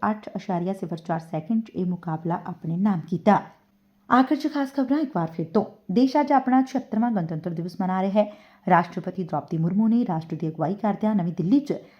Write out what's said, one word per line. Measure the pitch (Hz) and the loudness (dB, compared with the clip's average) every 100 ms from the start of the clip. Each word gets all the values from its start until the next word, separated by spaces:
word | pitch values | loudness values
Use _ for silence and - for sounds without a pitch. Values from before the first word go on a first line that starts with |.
| 208 | -4
ਅੱਠ | 214 - 196 | -4 -6 -12
ਇਸ਼ਾਰੀਆ | - 175 175 | -4 -4 -2
ਸਿਫਰ | 190 170 165 | -4 -6 -8
ਚਾਰ | - 165 | -4 -6
ਸੈਕਿੰਡ | 160 156 160 226 | -4 -8 -2 -2
'ਚ | 226 | -2
ਇਹ | - 185 | -4 -4
ਮੁਕਾਬਲਾ | 175 170 160 165 175 - | -4 -4 -6 -4 -4 -6
ਆਪਣੇ | 175 165 165 | -10 -6 0
ਨਾਮ | 208 180 - | 0 0 -2
ਕੀਤਾ। | 180 - 190 - - _ _ _ _ _ | 0 4 4 2 -14 _ _ _ _ _
ਆਖਰ | 247 262 302 | 4 4 2
'ਚ | 311 | 0
ਖਾਸ | 285 277 | -2 -4
ਖਬਰਾਂ | - 262 285 | -2 0 0
ਇੱਕ | 302 180 | 0 -2
ਵਾਰ | 160 - | -4 -4
ਫਿਰ | 160 | -2
ਤੋਂ। | 220 - - - | 0 -2 -6 -2
ਦੇਸ਼ | 185 262 294 | 2 4 4
ਅੱਜ | 294 | 4
ਆਪਣਾ | 277 262 262 | 2 4 2
ਛਿਹੱਤਰਵਾਂ | 262 262 - 220 240 | 2 -2 -4 -2 0
ਗਣਤੰਤਰ | 214 160 160 175 | 0 -2 -4 -6
ਦਿਵਸ | 165 175 175 | -6 -6 -4
ਮਨਾ | 185 185 | -2 0
ਰਿਹਾ | 196 202 | 2 2
ਹੈ। | 208 - - _ - | 0 -2 -20 _ 4
ਰਾਸ਼ਟਰਪਤੀ | 175 170 - 180 180 | 4 4 -4 -8 -6
ਦ੍ਰੋਪਦੀ | 175 151 - 165 | -4 -6 -4 -2
ਮੁਰਮੂ | 165 190 220 | 0 2 2
ਨੇ | 233 240 | 2 2
ਰਾਸ਼ਟਰ | 165 160 160 | -2 -4 -6
ਦੀ | 160 | -6
ਅਗਵਾਈ | 160 156 | -2 -4
ਕਰਦਿਆਂ | 202 214 196 214 214 | -2 -2 0 0 0
ਨਵੀਂ | 170 165 | -2 -2
ਦਿੱਲੀ | 165 269 | 2 2
'ਚ | 285 - - _ | 2 -6 -8 _